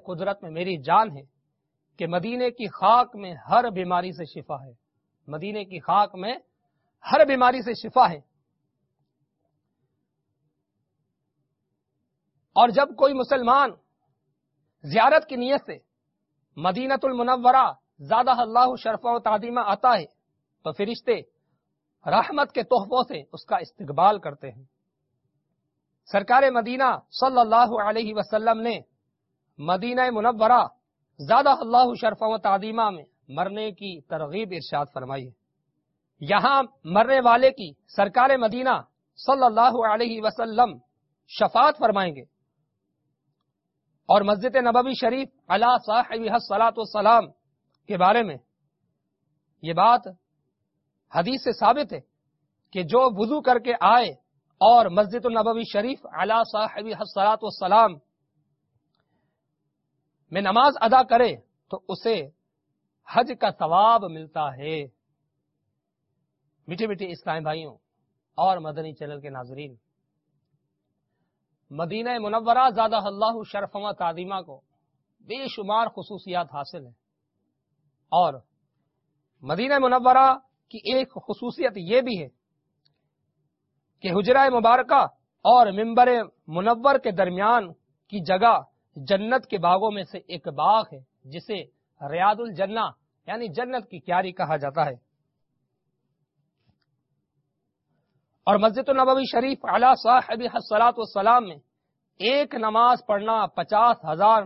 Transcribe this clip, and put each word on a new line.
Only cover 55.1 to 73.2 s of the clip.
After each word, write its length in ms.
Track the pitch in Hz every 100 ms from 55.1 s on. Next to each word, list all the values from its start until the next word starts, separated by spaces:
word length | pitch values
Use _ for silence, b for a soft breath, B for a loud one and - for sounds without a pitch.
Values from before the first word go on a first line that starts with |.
| 233 240
النبوی 380 | 226 220 226 214
شریف 340 | 208 240 294 -
علی 260 | 156 190 226 220
صاحبہ 460 | 214 214 208 220 185
الصلاۃ 440 | 214 202 202 220
والسلام 540 | 214 - 185 208 220 151 _ _ _ _ _ _ _ _ _ _ _ _ _ _ _ _ _ _ _ _ _ _ _
میں 100 | 175
نماز 340 | 196 220 285 269
ادا 220 | 226 254
کرے 300 | 254 240 233 123 _ _ _
تو 100 | 190 _
اسے 260 | 190 226 202 139 _ _ _ _ _ _ _ _
حج 240 | 226 254 240
کا 100 | 208 -
ثواب 460 | 160 175 214 233 190
ملتا 340 | 160 156 160 147 131
ہے۔ 200 | 151 160 135 _ _ _ _ _ _ _ _ _ _ _ _ _ _ _ _ _ -
میٹھے 180 | 175 220
میٹھے 200 | 196 190
اسلام 320 | 165 180 160
بھائیوں 300 | 156 160 151 113 _ _ _ _ _ -
اور 200 | 185 185
مدنی 340 | 156 151 160
چینل 260 | 143 147 143
کے 100 | 143
ناظرین، 440 | 131 123 131 147 120 _ _ _ _ _ _ _ _ _ _ _ _ _ _ _ _ _ _ _
مدینہ 400 | 147 170 214 233 240
منورہ 480 | 208 220 226 240 262
زادہ 260 | 208 226 220
اللہ 380 | 196 202